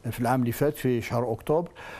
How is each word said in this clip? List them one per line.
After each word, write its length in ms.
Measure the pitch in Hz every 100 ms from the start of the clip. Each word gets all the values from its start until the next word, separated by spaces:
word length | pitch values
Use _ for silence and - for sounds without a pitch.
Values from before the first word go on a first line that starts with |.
| 120
في 80 | 113
العام 200 | 117 131
اللي 120 | 120
فات 260 | 110 143 -
في 240 | 127 120
شهر 300 | - 120 120
أكتوبر، 380 | 113 - 156 175 - -